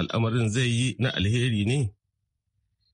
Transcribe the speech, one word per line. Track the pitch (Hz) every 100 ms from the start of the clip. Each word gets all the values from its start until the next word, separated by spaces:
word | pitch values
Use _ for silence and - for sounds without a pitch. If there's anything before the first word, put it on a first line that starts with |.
al'amarin | 87 - 113 120 113
zai | 110 123
yi | 117 131 -
na | 139
alheri | - 95 120 127 110 101
ne? | 139 110 - _ _ _ _ _ _ _ _ _